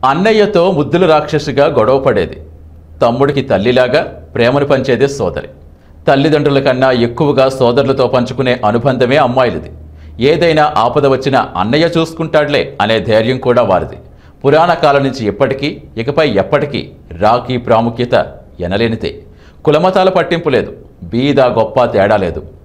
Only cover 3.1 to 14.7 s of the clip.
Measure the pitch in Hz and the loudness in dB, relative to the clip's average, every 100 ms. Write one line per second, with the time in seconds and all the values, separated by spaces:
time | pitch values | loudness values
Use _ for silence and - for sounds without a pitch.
3.1 | 127 139 139 - 98 107 127 127 147 160 | 2 0 0 -2 0 2 2 2 0 -2
4.1 | - - 113 117 139 143 135 123 120 139 | -10 -10 0 0 2 0 0 0 0 0
5.1 | 139 95 82 - - - - - - - | -2 -4 -6 -12 -18 -20 -20 -20 -8 0
6.1 | 139 147 151 147 139 139 127 131 127 117 | 2 2 2 2 2 0 0 0 2 -2
7.1 | 117 147 139 135 131 120 120 139 135 123 | 0 0 2 0 2 0 2 0 0 0
8.1 | 127 120 123 127 123 107 117 139 123 123 | 0 -2 -4 -2 0 0 0 -2 0 0
9.1 | 143 135 123 123 85 - - - - - | 2 2 2 0 -2 -10 -18 -20 -20 -20
10.1 | - 127 160 170 156 147 - 117 151 139 | -2 0 2 2 2 0 2 0 2 2
11.1 | 131 - 131 - - 104 139 165 170 160 | 0 0 0 -2 -4 -2 0 0 0 -4
12.1 | - 160 156 147 143 - - 104 113 101 | -6 -2 0 0 -2 -4 -4 0 0 2
13.1 | 110 113 127 123 120 110 90 78 - - | 0 2 -2 0 2 2 0 -2 -12 -20
14.1 | - - - 135 151 175 | -20 -20 -4 0 2 2